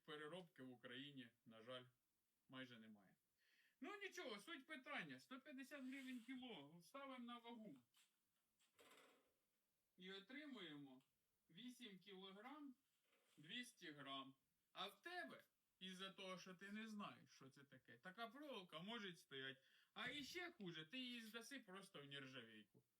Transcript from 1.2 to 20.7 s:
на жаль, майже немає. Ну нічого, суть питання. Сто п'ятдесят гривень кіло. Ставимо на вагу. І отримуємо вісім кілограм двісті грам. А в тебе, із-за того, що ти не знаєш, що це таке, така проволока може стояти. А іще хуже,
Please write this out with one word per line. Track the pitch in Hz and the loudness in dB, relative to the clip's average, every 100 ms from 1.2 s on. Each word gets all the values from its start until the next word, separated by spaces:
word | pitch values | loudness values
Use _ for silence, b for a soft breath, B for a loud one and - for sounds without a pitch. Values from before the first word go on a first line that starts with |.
| 120 - - | -4 -8 -12
на | 113 | -8
жаль, | 110 127 127 - _ _ _ _ _ | -2 -2 -2 -12 _ _ _ _ _
майже | 131 127 113 | 0 0 -2
немає. | 110 208 185 - _ _ B B B B | -6 -8 -12 -20 _ _ B B B B
Ну | 302 403 | 0 2
нічого, | 392 359 302 208 | 2 2 2 2
суть | - 320 262 | 2 -2 0
питання. | 294 294 269 165 131 | -2 4 4 4 0
Сто | - 254 | -2 -4
п'ятдесят | 302 269 269 294 | -2 -2 0 0
гривень | 262 269 254 254 | 2 2 2 0
кіло. | 226 262 247 185 143 170 | 2 0 2 0 -2 -8
Ставимо | - 277 277 262 | -4 -2 0 2
на | 240 240 | 2 0
вагу. | 233 240 214 135 - - - _ _ _ _ _ - - - - - - - _ _ _ _ _ _ - | 0 0 0 -4 -10 -20 -20 _ _ _ _ _ -20 -18 -14 -14 -16 -18 -20 _ _ _ _ _ _ -8
І | 185 | -2
отримуємо | 196 190 269 302 233 170 147 139 127 - _ _ _ _ | -2 -2 -2 0 0 0 0 -2 -6 -12 _ _ _ _
вісім | 170 247 247 233 190 | -6 -4 -4 -4 -6
кілограм | 196 190 190 190 240 302 294 254 _ _ _ - - - | -4 -2 -2 -2 -2 -2 -2 -6 _ _ _ -20 -20 -12
двісті | 151 226 240 - 170 | 2 2 2 0 -4
грам. | 147 135 139 135 135 _ _ _ | 0 2 2 2 -6 _ _ _
А | 156 190 | 2 2
в | - | 2
тебе, | 349 359 269 - - _ _ _ | 2 4 4 0 -8 _ _ _
із-за | 185 185 190 | -2 2 0
того, | 190 190 185 | 2 2 2
що | 185 | 0
ти | 180 202 | -4 0
не | 208 220 | 2 2
знаєш, | 208 185 120 123 | 4 2 0 -8
що | - 135 | -10 -10
це | 147 | -8
таке, | 139 131 - 117 | -12 -12 -10 -6
така | 180 180 226 | -6 0 0
проволока | 247 302 226 180 156 | 0 0 0 0 0
може | 185 233 202 | 2 2 2
стояти. | 170 - 135 135 135 B B B | 0 -2 0 2 0 B B B
А | - 240 | 0 2
іще | 294 254 349 349 | 2 2 2 2
хуже, | - 190 | 2 0